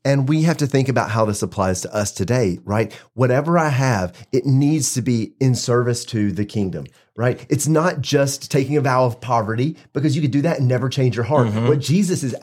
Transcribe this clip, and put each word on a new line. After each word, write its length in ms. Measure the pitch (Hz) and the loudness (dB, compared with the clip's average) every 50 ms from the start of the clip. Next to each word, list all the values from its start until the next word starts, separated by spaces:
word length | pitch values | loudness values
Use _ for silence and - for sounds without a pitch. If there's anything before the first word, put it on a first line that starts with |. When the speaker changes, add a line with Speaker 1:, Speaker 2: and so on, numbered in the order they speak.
| - | -2
Speaker 1:
And 240 | 139 139 139 135 131 | 0 0 2 2 2
we 140 | 156 156 160 | 2 2 2
have 140 | 170 156 | 0 0
to 100 | 135 147 | 0 0
think 200 | 127 - 135 131 139 | 0 2 2 2 2
about 200 | 123 120 101 76 | 0 0 0 0
how 160 | 107 113 110 | 0 0 2
this 160 | 107 107 - | 0 0 -2
applies 400 | 113 87 - 104 95 92 92 - | -4 -4 -2 0 0 0 0 -2
to 120 | - - - | -4 -4 -4
us 180 | 104 101 101 | -4 -4 -4
today, 480 | - - 98 87 120 127 117 92 87 - - | -4 -4 -2 0 0 2 0 0 -2 -4 -4
right? 300 | 98 101 110 113 104 - - - _ - | -4 -2 -2 -2 -2 -6 -14 -20 _ -2
Whatever 440 | 113 127 123 127 135 147 165 170 | 0 2 2 2 2 2 2 2
I 120 | 175 156 151 | 2 2 2
have, 440 | 135 127 135 131 117 98 92 87 - - - - | 2 2 2 2 2 0 0 -4 -6 -10 -8 -4
it 140 | - 127 - | -4 -2 2
needs 480 | 139 131 135 143 143 156 156 127 - - | 2 2 4 4 2 2 0 0 -2 -4
to 80 | 131 | -2
be 320 | 110 127 120 113 107 - - - | -2 0 0 0 -2 -4 -4 0
in 160 | 135 131 127 | 2 2 2
service 500 | 107 - - 117 120 120 123 120 - - | 2 0 0 0 2 2 0 -2 -4 -4
to 260 | - - 110 104 101 | -4 -2 -2 0 0
the 140 | 90 95 104 | 0 -2 -4
kingdom, 400 | 104 - 110 101 90 82 78 69 - - _ _ _ _ | -4 -2 -4 -2 -2 -4 -8 -10 -14 -18 _ _ _ _
right? 280 | 104 117 127 123 - - - | -2 -2 -2 -2 -4 -4 -4
It's 180 | 131 131 - | -2 -2 0
not 340 | 147 160 151 165 180 170 143 | 2 2 2 2 0 0 -2
just 500 | 123 - 147 139 139 139 139 - - - | -2 0 0 2 2 0 -2 -6 -6 -2
taking 260 | - 143 139 135 147 | -2 0 0 0 0
a 40 | 147 | 0
vow 240 | 135 139 127 127 131 | 0 2 2 2 2
of 140 | 120 110 - | 0 0 -4
poverty, 580 | - 120 120 117 104 104 113 117 131 156 160 - - _ - | -4 -2 -2 -2 0 -2 -2 -2 -2 -4 -4 -8 -12 _ -4
because 220 | - - 151 127 | -2 0 0 0
you 60 | 160 | 0
could 80 | 147 131 | 0 0
do 140 | 104 143 143 | 0 0 0
that 160 | 170 160 139 | 0 0 0
and 80 | 135 | 0
never 220 | 123 127 120 131 131 | 0 0 0 -2 -2
change 260 | - 143 131 123 120 | 0 0 0 0 0
your 100 | 120 113 | 0 -2
heart. 220 | 104 151 143 120 | 2 2 4 4
Speaker 2:
Mm-hmm. 200 | 113 104 110 117 120 | 2 2 0 2 2
Speaker 1:
What 100 | 151 143 | 2 2
Jesus 420 | 123 - 151 196 208 175 180 - | 0 0 2 2 2 0 0 -2
is 140 | 143 123 107 - | -4 -6 -6 -4